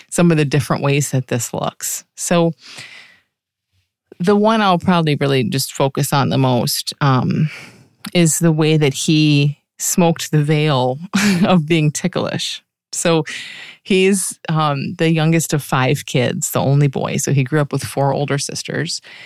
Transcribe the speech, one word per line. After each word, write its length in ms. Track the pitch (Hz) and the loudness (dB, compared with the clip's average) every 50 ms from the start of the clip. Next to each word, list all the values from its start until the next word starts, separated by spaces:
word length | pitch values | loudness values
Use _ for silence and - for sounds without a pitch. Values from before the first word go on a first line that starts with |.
| - - | -16 -6
some 220 | - - 175 170 | 0 2 4 4
of 60 | 160 | 4
the 80 | 147 135 | 2 2
different 360 | 131 156 147 - - 151 - | 2 0 -2 0 -2 -4 -2
ways 300 | 139 139 139 147 139 - | 0 0 0 0 -2 -2
that 160 | - 131 - | -4 -4 -4
this 260 | - 127 113 113 - - | -2 -4 -4 -4 -6 -6
looks. 500 | - - - - - - - - - - _ _ | -6 -6 -6 -8 -8 -10 -10 -10 -10 -12 _ _
So 380 | - - - 180 170 165 165 160 _ - - - - - - - - - - _ _ _ _ _ _ _ _ _ _ _ _ _ _ _ _ _ _ _ _ - - | -12 -4 0 2 2 2 0 -2 _ -16 -20 -20 -20 -20 -20 -20 -20 -20 -20 _ _ _ _ _ _ _ _ _ _ _ _ _ _ _ _ _ _ _ _ -10 -4
the 160 | 175 208 208 | 0 2 2
one 260 | 208 208 220 226 220 | 4 4 2 2 2
I'll 180 | 208 190 175 170 | 2 2 2 2
probably 360 | - 190 180 170 160 151 143 | 2 2 2 2 2 0 0
really 280 | 139 143 139 139 131 120 | 0 0 0 2 0 0
just 300 | 95 - 135 - - - | 0 -2 -4 -4 -6 -2
focus 400 | - 139 135 - 139 147 - 151 | -2 -2 -2 0 -2 -2 0 0
on 160 | 139 127 - | 0 0 2
the 80 | - 135 | 0 2
most, 540 | 135 127 123 117 - - - - - - - - | 2 2 2 0 0 -2 -4 -4 -6 -10 -6 -2
um, 480 | 151 139 131 127 - - - - 156 151 - - - - - - - _ _ _ - - - | 0 2 2 2 0 0 0 0 -2 -2 -4 -10 -20 -20 -20 -20 -20 _ _ _ -16 -4 0
is 260 | 175 170 156 - - | 2 2 2 2 2
the 120 | 165 170 | 2 2
way 260 | 156 156 156 151 160 | 2 4 2 2 4
that 160 | 156 151 139 139 | 4 2 0 0
he 680 | - - - 156 156 156 151 147 143 143 147 143 _ _ _ _ - - | -2 0 2 2 4 4 4 4 4 2 0 -2 _ _ _ _ -8 -6
smoked 480 | - - 190 170 165 165 - - - | -2 0 2 2 2 2 0 -4 -2
the 120 | 156 151 147 | 0 0 2
veil 540 | 147 156 151 151 156 139 127 127 127 127 151 175 - - 196 | 2 0 0 2 0 0 0 0 -2 -4 -6 -10 -4 -2 0
<laughs> 240 | 208 208 190 170 202 | 2 2 2 2 2
of 220 | - 185 175 147 | 4 4 2 2
being 240 | 151 170 160 151 151 | 2 2 2 2 0
ticklish. 720 | - - - 175 - - - - - - - - - - _ _ _ _ _ - | -2 -2 -6 -4 -4 -4 -6 -4 -6 -6 -6 -8 -10 -12 _ _ _ _ _ -14
So 340 | - - - 175 165 160 151 - - - - - - - - - - _ _ | -10 -4 0 0 2 2 0 -4 -10 -14 -14 -16 -18 -18 -20 -20 -20 _ _
he's, 560 | - 202 190 190 196 202 185 - - - _ - - | 0 2 4 4 4 2 0 -2 -6 -10 _ -6 -4
um, 440 | 156 156 156 147 143 139 - - 180 | -2 0 0 0 -2 -2 -6 -8 -4
the 160 | - 165 160 | -2 0 2
youngest 420 | 165 160 156 160 165 165 - - 160 | 2 2 2 2 2 2 0 0 -2
of 100 | 147 - | -4 -2
five 420 | - 156 131 127 131 147 - - | 0 0 0 2 2 0 -2 -4
kids, 460 | - - 135 120 - - - - - | -4 -2 0 0 0 -2 -4 -6 -4
the 80 | - 123 | -2 -2
only 280 | - 135 143 143 147 | 0 2 2 4 2
boy. 300 | 139 - - - - - | 2 0 -2 -4 -2 -4
So 160 | - - 143 139 | -4 -2 0 0
he 100 | 139 127 | 0 0
grew 160 | - 151 151 | 0 0 0
up 120 | 143 - | 0 0
with 120 | 139 139 - | -2 -6 -6
four 300 | - - 143 139 139 147 | -6 -4 -2 0 0 0
older 240 | 151 143 135 139 | -2 -2 -2 -2
sisters, 640 | 143 - - - - - - 147 139 151 175 - - _ - - - - | -4 -4 -6 -10 -10 -10 -6 -6 -6 -6 -6 -8 -10 _ -16 -20 -20 -20